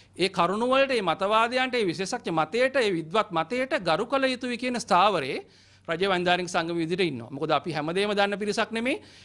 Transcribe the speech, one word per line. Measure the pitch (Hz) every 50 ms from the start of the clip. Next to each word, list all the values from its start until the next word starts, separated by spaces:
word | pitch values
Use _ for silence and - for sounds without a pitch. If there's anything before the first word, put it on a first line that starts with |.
| - _ _
ඒ | - 175 190
කරුණු | 185 - 185 262 277 214 233 247
වලට, | 262 269 269 262 269
ඒ | 233 196
මතවාදයන්ට, | 175 156 - 190 196 214 220 226 240 247 254 254 262 247
ඒ | 247 220
විශේෂඥ | 180 156 165 190 185 - 240 - 226
මතයට, | 170 160 156 151 - 233 254 262 262
ඒ | 285 240 208 190
විද්වත් | 165 160 156 165 220 208 208 185
මතයට | 160 160 160 240 247 254 254 226 208 190
ගරු | 165 156 160 220
කළ | 233 277 269 269 262
යුතුයි | 254 247 262 247 240 233
කියන | 254 254 247 233
ස්ථාවරයේ | - - 196 175 190 214 202 165 139 131 165 285 403 - _ - _ _ - _ _ -
රජ | 165 165 185
වෛද්‍යානික | 202 190 180 180 175 175 180 185
සංගම | 175 180 180 165 165 170 170
විදිහට | 165 160 180 170 196
ඉන්නවා. | 165 139 117 117 110
මොකද | 147 131 160 156
අපි | 160 139 - 185 151
හැමදේම | 156 147 156 170 185 202 208 208
දන්න | 202 202 196 202 196
පිරිසක් | 208 202 196 233 214 208
නෙමෙයි. | 220 226 233 254 302 - - - - - -